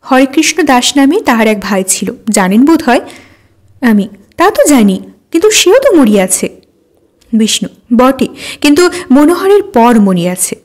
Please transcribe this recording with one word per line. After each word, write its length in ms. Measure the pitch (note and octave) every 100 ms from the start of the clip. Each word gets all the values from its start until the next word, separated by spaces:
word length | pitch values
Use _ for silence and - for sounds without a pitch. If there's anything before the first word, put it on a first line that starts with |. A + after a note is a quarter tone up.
"হরেকৃষ্ণ 600 | - B3+ C4+ D#4+ D4+ -
দাস 340 | D4 B3 B3 C#4+
নামে 240 | C#4 F#4
তাহার 260 | A4 A#3 A3
এক 140 | G#3+
ভাই 240 | G3 G3
ছিল, 280 | F#3 - F#3 - -
জানেন 360 | G#3 F#3 G#3
বোধ 180 | C#4+ E4
হয়?" 180 | D#4+ B3 - - - _ _ _ _ _
আমি, 280 | B3 G#3+ F#3 - _ -
"তা 140 | F4+
তো 120 | G#4+ G#4
জানি, 320 | C#4 G#3 F#3+ - _ _
কিন্তু 200 | E4 G#4+
সেও 280 | G#4+ F4 A#4+
তো 140 | C5+
মরিয়াছে।" 560 | F4+ B3 G#3 F#3 - - - _ _ _ _ _ _ _
বিষ্ণু, 360 | A3 A3 - F#3 - _ A#3+
"বটে, 300 | B3+ C4+ - - - -
কিন্তু 300 | D4 D4 F4+ F4 -
মনোহরের 520 | C4 D4 F4 F#4+ G4+
পর 380 | G4 A#3+ A#3 A#3
মরিয়াছে 560 | G3 F#3 F3 F3+ - -